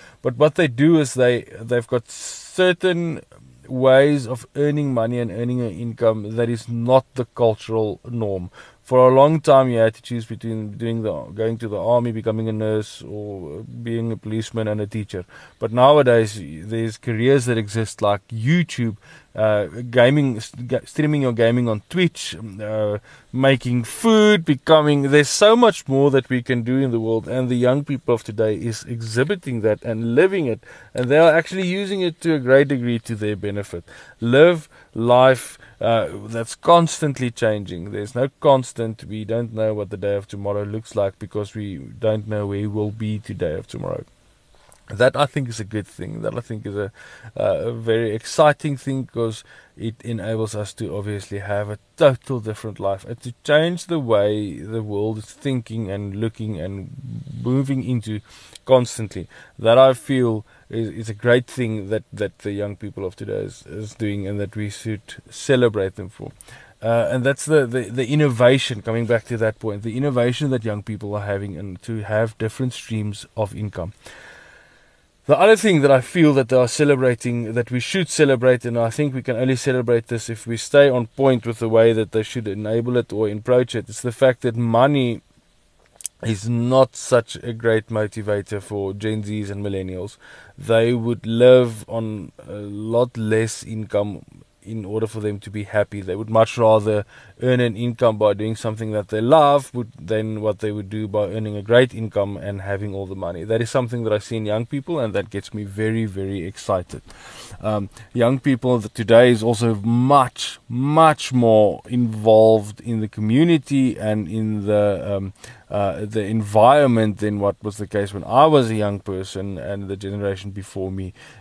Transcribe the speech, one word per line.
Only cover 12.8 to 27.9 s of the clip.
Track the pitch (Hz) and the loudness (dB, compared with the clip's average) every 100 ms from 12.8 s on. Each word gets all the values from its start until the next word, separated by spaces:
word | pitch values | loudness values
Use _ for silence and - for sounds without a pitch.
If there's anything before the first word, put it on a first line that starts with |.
| 104 - | -4 -12
or | - 107 104 98 80 82 | -14 -12 -12 -12 -12 -14
being | 120 120 117 113 117 | -14 -14 -8 -6 -4
a | 110 | -6
policeman | 107 110 110 113 107 | -6 -8 -6 -6 -4
and | 107 | -4
a | 104 | -6
teacher. | 113 101 95 - - - _ | -6 -8 -10 -12 -18 -20 _
But | 113 | -4
nowadays, | 120 135 151 127 117 110 107 71 78 101 | 4 6 8 6 4 2 -4 -12 -14 -8
there's | 113 113 110 | -6 -6 -6
careers | - 110 123 139 | -6 0 2 2
that | 120 113 | 2 -2
exist | 104 113 110 - | -2 -4 -6 -2
like | 104 101 - | 0 0 -4
YouTube, | 113 120 175 160 - 117 104 _ - _ - | -4 0 0 0 -4 -4 -6 _ -20 _ -2
uh, | 110 104 90 101 123 | 0 0 -2 -8 -2
gaming, | 123 123 147 139 110 | 4 6 6 2 -2
s-, | - - 120 | -8 -12 -6
ga-, | 123 - | -6 -4
streaming | - 156 147 | -2 0 0
your | 131 | 0
gaming | 117 117 123 120 | 2 2 2 0
on | 107 - | -2 -4
Twitch, | 180 175 - - 80 | 0 0 -2 -12 -12
um, | 110 98 | -14 -12
uh, | 107 107 104 104 - - _ | -6 -2 -2 -4 -8 -20 _
making | 127 135 135 127 120 | 0 2 2 0 -4
food, | 117 - 226 220 214 208 160 | -4 -2 4 6 6 4 2
becoming, | 131 - 156 151 143 | -2 4 4 6 2
there's | 139 147 143 | 4 4 4
so | - 208 | 4 6
much | 233 233 - - | 6 4 2 0
more | 135 143 | 2 4
that | 131 - | 2 0
we | 127 | -2
can | 120 123 | -2 -2
do | 117 131 | 0 0
in | 135 | 0
the | 117 | 0
world, | 113 113 78 | -2 -2 -2
and | 127 127 | -4 -2
the | 123 | 0
young | 123 139 | 2 2
people | 143 | -2